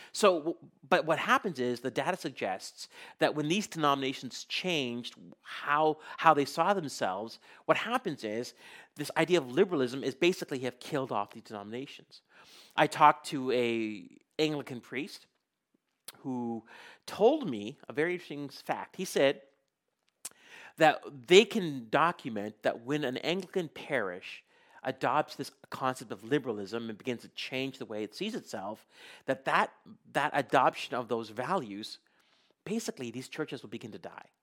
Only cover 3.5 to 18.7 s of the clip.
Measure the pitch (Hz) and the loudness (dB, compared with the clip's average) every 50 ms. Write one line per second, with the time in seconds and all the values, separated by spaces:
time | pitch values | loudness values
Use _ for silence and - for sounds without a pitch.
3.5 | 175 214 190 - - 160 151 147 139 139 135 131 131 - - 123 - - - - | 0 0 -2 -4 -4 0 2 2 2 2 0 -2 -4 -6 -8 -12 -12 -12 -10 -8
4.5 | - - - 185 175 151 135 120 120 120 117 - - - 87 85 - - - - | -6 -6 -4 -2 -2 -2 -2 -4 -6 -8 -10 -12 -14 -18 -20 -20 -20 -20 -18 -16
5.5 | - - - 143 143 151 156 156 151 - - - - - - 165 156 143 143 131 | -14 -8 -4 0 2 2 4 2 0 -2 -6 -14 -4 4 6 6 6 6 4 0
6.5 | - - 165 185 202 196 165 135 - - 139 95 92 98 110 113 - - _ - | 0 0 2 2 2 0 -2 -6 -4 -4 -2 -2 -2 -4 -6 -8 -12 -16 _ -20
7.5 | - - _ - 156 - - 214 233 254 - 196 147 - - 107 107 113 123 - | -20 -4 _ 0 0 0 0 -2 -2 -2 -2 -4 -6 -6 -6 -6 -4 -6 -6 -8
8.5 | - - - - - - - - - - 147 - - - 160 151 180 175 139 123 | -10 -18 -20 -20 -20 -20 -20 -16 -10 -10 -8 -4 0 0 2 4 4 2 2 2
9.5 | 120 151 202 190 180 147 127 120 120 139 113 135 120 - 175 175 180 - - - | 2 2 2 4 2 0 0 0 -2 -4 -4 -4 0 2 4 2 2 2 -2 -6
10.5 | 147 131 127 123 117 - - - - 143 131 120 127 107 104 - - 113 107 - | -6 -4 -4 -4 -6 -8 -8 -6 -4 -4 -2 -2 -2 -2 -4 -4 -8 -16 -16 -12
11.5 | 113 104 101 104 110 123 139 - - - - _ - - _ _ _ - - - | -12 -12 -10 -10 -10 -10 -10 -12 -14 -18 -20 _ -20 -20 _ _ _ -20 -20 -20
12.5 | - - - - - - 156 151 - - 156 147 147 - - - - 143 127 127 | -20 -20 -20 -4 0 2 2 2 6 8 8 8 8 6 0 -8 -6 -4 0 2
13.5 | 120 127 120 117 117 113 110 107 107 101 - - - - _ _ _ - 156 156 | 2 4 4 4 2 0 -2 -2 -6 -8 -12 -16 -20 -20 _ _ _ 0 0 0
14.5 | 156 147 131 - 139 120 - - 131 123 156 202 - - - _ _ _ _ _ | 0 -2 -6 -8 -10 -12 -12 -10 -8 -8 -8 -8 -10 -16 -20 _ _ _ _ _
15.5 | _ _ _ _ _ _ _ _ _ _ _ - - - - 143 127 123 120 117 | _ _ _ _ _ _ _ _ _ _ _ -20 -18 -12 -8 -6 -6 -4 -4 -4
16.5 | 117 113 - - - - - - - - _ - - - 196 240 302 311 277 175 | -6 -8 -10 -14 -20 -20 -20 -20 -20 -20 _ -8 0 4 6 6 6 4 0 -4
17.5 | 123 104 101 107 147 - - - 120 123 156 175 180 175 - - 156 143 143 139 | -4 -4 -6 -8 -10 -12 -14 -8 -2 -2 0 0 -2 -4 -8 -10 -10 -10 -10 -10
18.5 | - - - - | -12 -10 -6 -6